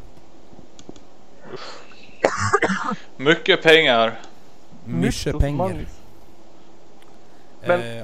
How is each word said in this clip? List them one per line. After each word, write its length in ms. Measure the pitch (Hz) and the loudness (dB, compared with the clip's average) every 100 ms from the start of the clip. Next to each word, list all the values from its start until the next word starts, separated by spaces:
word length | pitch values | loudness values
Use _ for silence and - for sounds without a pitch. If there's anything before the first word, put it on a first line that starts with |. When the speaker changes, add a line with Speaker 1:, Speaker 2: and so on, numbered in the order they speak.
| - - - - - - - - - - - - - - - - - - - - - - - - - - - 190 269 220 - - | -10 -10 -12 -12 -10 -10 -10 -10 -10 -10 -10 -10 -10 -12 -10 -10 -10 -10 -10 -12 -12 2 2 4 2 2 2 0 -2 -4 -6 2
Speaker 1:
Mycket 460 | 135 165 190 175 | 4 6 6 6
pengar. 580 | 160 160 151 117 113 110 - - - - - - | 8 8 8 6 4 0 -8 -10 -12 -12 -12 -10
Speaker 2:
Mycket 180 | - 165 - - 151 | -4 2 2 2 0
Speaker 3:
Mycket 140 | 147 | 2
Speaker 2:
pengar. 160 | 143 147 190 | 2 2 0
Speaker 3:
money. 180 | 156 - - - - - - - - - - - - - - - - - - - | -2 -6 -8 -10 -10 -10 -10 -10 -10 -10 -10 -10 -10 -10 -10 -10 -10 -10 -4 2
Men 140 | 180 | 2
Speaker 2:
Eh, 60 | 117 117 | 0 -2